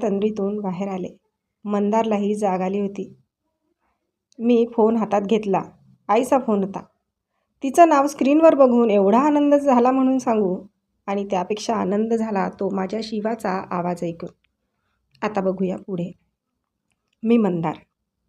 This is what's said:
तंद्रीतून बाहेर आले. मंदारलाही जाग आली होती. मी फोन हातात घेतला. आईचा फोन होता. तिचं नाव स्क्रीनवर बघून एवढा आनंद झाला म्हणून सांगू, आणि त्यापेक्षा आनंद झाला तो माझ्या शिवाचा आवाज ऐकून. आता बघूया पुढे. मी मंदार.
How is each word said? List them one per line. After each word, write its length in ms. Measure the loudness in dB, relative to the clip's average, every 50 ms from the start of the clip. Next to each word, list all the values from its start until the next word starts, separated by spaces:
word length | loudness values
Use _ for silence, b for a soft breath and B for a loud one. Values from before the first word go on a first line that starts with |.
| -2
तंद्रीतून 580 | -2 -2 0 -2 -2 -2 -2 -4 -4 -4 -4
बाहेर 280 | -6 -6 -6 -6 -6 -6
आले. 280 | -6 -8 -8 -10 -12 -16 _ _ _ _ _ _ _ _ -8
मंदारलाही 720 | -4 -2 -2 0 0 0 0 0 0 -2 -2 -2 -2 -2
जाग 260 | -2 -2 -2 -2 -2
आली 200 | -2 -4 -4 -4
होती. 340 | -4 -6 -6 -10 -12 -14 -16 -20 _ _ _ _ _ _ _ _ _ _ _ _ _ _ _ _ _ _ _ _ _ _ _ -4
मी 280 | 0 2 4 4 2 2 2
फोन 220 | 2 2 2 2
हातात 260 | 0 -2 0 -2 -2 0
घेतला. 400 | 0 0 0 0 0 -2 -2 -2 -6 -12 _ _ _ _ _ _ 0
आईचा 300 | 0 0 2 2 0 0
फोन 260 | 0 0 0 -2 -2
होता. 160 | -4 -6 -10 -14 -16 _ _ _ _ _ _ _ _ _ _ _ _ _ _ -8
तिचं 240 | -2 4 6 6 6
नाव 180 | 6 4 2
स्क्रीनवर 480 | 0 -2 0 0 2 4 6 6 6 6
बघून 360 | 6 6 4 6 4 4 4
एवढा 280 | 4 4 4 4 4 4
आनंद 360 | 4 2 2 2 4 4 4
झाला 360 | 4 4 2 2 4 4 4
म्हणून 280 | 2 2 2 2 0 0
सांगू, 400 | 0 0 0 0 0 0 -2 -4 -8 -14 _ _ _ _ _ _ _
आणि 180 | -6 -6 -6 -4 -4
त्यापेक्षा 440 | -4 -4 -4 -4 -6 -6 -4 -4 -4
आनंद 400 | -2 -2 -2 -2 -2 -2 -2 -2
झाला 340 | -2 -2 -2 -2 -2 -4 -4
तो 260 | -4 -6 -6 -4 -4
माझ्या 260 | -4 -4 -4 -6 -8 -8
शिवाचा 480 | -6 -6 -6 -4 -6 -6 -6 -6 -6
आवाज 540 | -6 -6 -6 -6 -6 -6 -4 -4 -6 -4 -6
ऐकून. 240 | -8 -8 -10 -14 -16 -16 _ _ _ _ _ _ _ _ _ _ _ _ _ _ _ _ _ -8
आता 180 | -6 -4 -2
बघूया 360 | -2 -2 -2 -2 -4 -6 -6 -8 -10
पुढे. 260 | -10 -8 -8 -8 -10 -12 -16 _ _ _ _ _ _ _ _ _ _ _ _ _ _ _ _ _ _ _ _ 0
मी 140 | 2 2
मंदार. 380 | 2 2 2 0 -2 -4 -4 -6 -8 -12 _ _ _ _ _ _ _ _